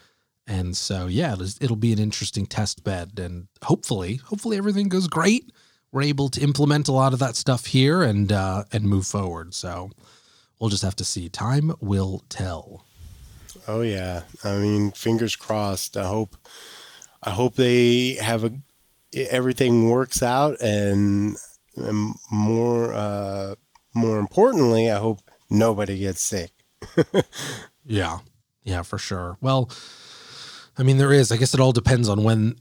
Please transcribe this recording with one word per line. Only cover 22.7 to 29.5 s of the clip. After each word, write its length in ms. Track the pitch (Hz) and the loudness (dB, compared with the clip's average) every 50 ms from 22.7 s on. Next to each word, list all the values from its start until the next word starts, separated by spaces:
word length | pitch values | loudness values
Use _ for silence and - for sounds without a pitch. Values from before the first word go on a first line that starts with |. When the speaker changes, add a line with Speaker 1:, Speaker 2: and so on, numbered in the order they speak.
| 120 117 117 117 | 0 0 -2 -2
Speaker 2:
uh, 600 | 110 104 104 104 101 101 101 98 98 98 98 98 98 - _ _ _ _ _ _ - | -4 -4 -4 -4 -4 -6 -6 -6 -6 -8 -8 -10 -12 -14 _ _ _ _ _ _ -4
more 240 | 117 117 113 110 107 | -2 0 0 0 0
importantly, 720 | 101 - - 180 220 269 247 165 131 117 113 113 113 113 | -2 -2 2 4 4 4 4 4 4 4 4 4 4 2
I 80 | 104 101 | 2 0
hope 220 | 107 113 107 98 _ _ _ _ _ - | 0 -2 -4 -4 _ _ _ _ _ -2
nobody 500 | 107 104 113 117 107 101 104 95 98 95 | 2 4 4 4 2 0 -2 -4 -4 -4
gets 220 | 98 95 90 - | -4 -4 -4 -4
sick. 300 | - - 107 95 85 - _ _ _ _ _ - - - - | -6 -6 -6 -6 -8 -10 _ _ _ _ _ -20 -20 -6 -2
<laughs> 280 | 170 - - - 190 - - - - - - 120 - - - _ _ _ 131 | -2 0 0 0 -2 -2 -2 -6 -14 -12 -12 -12 -14 -16 -20 _ _ _ -6
Speaker 1:
Yeah. 300 | 110 101 87 82 82 87 - _ _ _ _ _ _ _ - | -4 -2 -2 -4 -6 -10 -12 _ _ _ _ _ _ _ -8
Yeah, 180 | 101 92 90 | -6 -6 -6
for 160 | 87 - - 95 | -6 -8 -10 -10
sure. 400 | - - 101 90 90 87 92 - | -8 -8 -8 -6 -8 -8 -8 -4
Well, 300 | 131 135 | -2 0